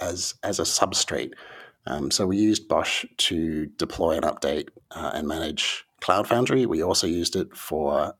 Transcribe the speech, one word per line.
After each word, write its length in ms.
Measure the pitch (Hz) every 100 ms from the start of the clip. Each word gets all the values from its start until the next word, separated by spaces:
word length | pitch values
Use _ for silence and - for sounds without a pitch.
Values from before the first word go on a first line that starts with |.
as, 340 | 90 90 - -
as 160 | 104 92
a 60 |
substrate. 680 | 82 - 95 - - 67 64 - - - - _ -
Um, 240 | 71 69
so 160 | - 95
we 120 | 98
used 300 | 107 104 -
Bosch 360 | 80 - - - -
to 500 | - 85 80 78 76
deploy 500 | - 82 - 85 80
and 80 |
update, 440 | - - 71 76 - - -
uh, 200 | - 73
and 140 | - 76
manage 560 | 80 78 73 - - - -
Cloud 260 | - 95 107
Foundry. 380 | 120 127 135
We 180 | 123 80
also 240 | 78 85 90
used 300 | 85 82 95
it 180 | 82
for, 600 | - - 78 71 73 73